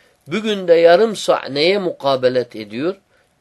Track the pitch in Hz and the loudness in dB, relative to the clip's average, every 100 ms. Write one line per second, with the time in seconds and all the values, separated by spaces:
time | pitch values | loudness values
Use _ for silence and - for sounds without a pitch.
0 | _ _ - 180 220 202 180 165 165 175 | _ _ -10 -8 -4 -4 2 4 6 6
1 | 226 196 - 160 - 139 165 202 175 - | 2 -2 -2 -2 -2 -2 0 0 -4 -4
2 | 139 131 123 127 117 107 107 110 160 196 | -2 0 0 -2 -6 -10 -12 -8 -8 -8
3 | _ _ _ _ | _ _ _ _